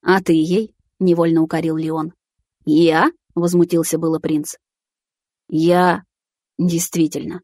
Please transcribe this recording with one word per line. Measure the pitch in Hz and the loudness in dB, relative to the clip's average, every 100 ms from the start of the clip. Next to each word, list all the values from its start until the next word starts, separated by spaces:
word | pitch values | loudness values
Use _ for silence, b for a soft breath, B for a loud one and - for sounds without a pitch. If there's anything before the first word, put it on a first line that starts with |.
"А | - 190 | 2 0
ты | 185 | 2
ей?" | 160 156 180 220 _ _ _ | 0 2 -2 -2 _ _ _
невольно | 185 170 170 165 | 0 2 2 2
укорил | 160 160 165 156 | 0 -2 -4 -4
Леон. | 160 160 160 _ _ _ _ _ | -4 -6 -8 _ _ _ _ _
"Я?" | - 156 165 160 262 - _ | -2 2 4 4 2 -2 _
возмутился | - 175 175 175 170 160 160 | -4 0 2 2 0 -2 -2
было | 165 160 | -2 -4
принц. | 160 156 147 - _ _ _ _ _ _ _ _ _ | -2 -4 -4 -14 _ _ _ _ _ _ _ _ _
"Я... | 156 160 175 180 175 - _ _ _ _ - | -2 2 2 2 0 -8 _ _ _ _ -4
Действительно, | 175 170 175 175 156 - 156 180 | -2 -2 -4 -2 -2 -2 -10 -12